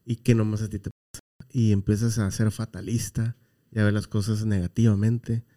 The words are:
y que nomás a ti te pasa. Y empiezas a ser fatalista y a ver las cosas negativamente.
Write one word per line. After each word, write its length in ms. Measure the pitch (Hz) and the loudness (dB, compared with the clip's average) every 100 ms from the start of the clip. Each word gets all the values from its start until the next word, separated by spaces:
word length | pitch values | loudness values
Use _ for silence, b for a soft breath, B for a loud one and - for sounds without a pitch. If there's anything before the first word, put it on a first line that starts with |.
| - | -8
y 100 | 113 | -2
que 180 | - | 2
nomás 280 | 113 107 107 | 2 2 -2
a 60 | 107 | -6
ti 80 | 101 | -8
te 100 | - | -10
pasa. 300 | - _ - - - - | -14 _ -20 -20 -20 -6
Y 180 | 127 110 | 0 2
empiezas 460 | 101 98 104 117 110 | 2 2 0 0 0
a 100 | 98 | -2
ser 180 | - 110 | 0 -2
fatalista 840 | - 110 90 98 117 101 117 113 - _ _ _ | -2 -8 -10 -4 -4 -4 -4 -4 -6 _ _ _
y 80 | 110 | 0
a 60 | |
ver 80 | 104 | 2
las 160 | 104 - | 0 -2
cosas 360 | 107 101 107 107 | -2 0 -2 0
negativamente. 1000 | 98 87 - 113 101 110 117 - 113 - | 0 0 2 4 4 2 0 -2 -6 -6